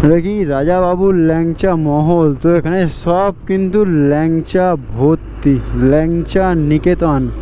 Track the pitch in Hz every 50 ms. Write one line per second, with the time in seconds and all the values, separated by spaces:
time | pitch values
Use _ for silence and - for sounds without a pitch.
0 | - 151 160 170 170 190 208 214 190 147 139 135 143 160 180 185 185 175 180 180
1 | 190 196 190 175 165 160 160 160 165 165 165 - - 190 180 160 156 151 143 147
2 | 151 160 175 170 160 151 143 127 - 165 175 170 139 156 175 190 185 160 - -
3 | - 170 175 180 196 202 180 156 - - 190 190 190 185 175 214 214 190 170 151
4 | 143 143 147 147 160 160 165 165 160 - - 190 180 185 175 147 123 - 107 113
5 | 131 151 160 160 - - - - - 143 139 123 - - 117 120 123 131 139 151
6 | 156 165 170 170 170 - - 190 190 185 180 165 151 147 151 156 - 175 180 -
7 | 170 160 147 135 131 120 110 -